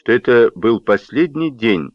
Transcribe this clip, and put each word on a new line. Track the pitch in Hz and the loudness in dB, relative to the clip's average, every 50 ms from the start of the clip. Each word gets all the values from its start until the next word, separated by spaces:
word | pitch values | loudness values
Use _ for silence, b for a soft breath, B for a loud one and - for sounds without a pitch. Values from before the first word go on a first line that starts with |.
что | _ - 117 | _ -2 -2
это | 120 - - 123 120 117 - - | 0 2 2 4 4 4 2 0
был | - 95 113 117 101 | -2 -2 -2 -2 -2
последний | - - 104 98 - _ - 135 170 165 139 156 165 156 | 0 -2 -2 -2 -4 _ -4 -2 -2 -2 -4 -6 -6 -6
день | 135 117 110 113 101 82 71 - - | -6 -4 -2 -2 -2 -2 -4 -8 -14